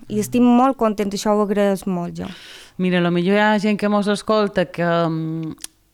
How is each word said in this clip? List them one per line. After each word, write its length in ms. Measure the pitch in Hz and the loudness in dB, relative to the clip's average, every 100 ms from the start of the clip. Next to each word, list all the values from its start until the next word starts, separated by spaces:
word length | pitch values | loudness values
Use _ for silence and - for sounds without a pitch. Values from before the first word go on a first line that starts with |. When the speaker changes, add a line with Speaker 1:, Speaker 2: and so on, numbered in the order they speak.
| - | -8
Speaker 1:
i 120 | 208 | -6
estic 220 | 202 196 | -2 2
molt 320 | 247 240 262 262 | 4 6 4 2
contenta, 400 | 220 208 202 196 | -2 0 -4 -2
això 160 | 214 208 | 0 0
ho 80 | 202 | 2
agraeix 400 | 208 202 196 202 | 2 0 0 -4
molt 320 | 180 175 170 | -6 -6 -10
jo. 80 | 185 185 - - - - | -12 -14 -20 -20 -18 -4
Speaker 2:
Mira, 220 | 185 180 | -2 0
a 60 | |
lo 60 | 175 | 0
millor 240 | 175 175 208 | 0 2 2
hi 20 | |
ha 120 | 214 214 | 2 2
gent 160 | 214 208 | 0 0
que 80 | 208 | 0
mos 200 | 208 202 | 0 0
escolta 560 | 202 - 214 202 202 175 | -2 0 0 2 0 -2
que, 180 | - | -2
mm, 720 | 170 170 165 160 160 160 160 - - _ _ | 0 0 0 -2 -6 -6 -8 -12 -18 _ _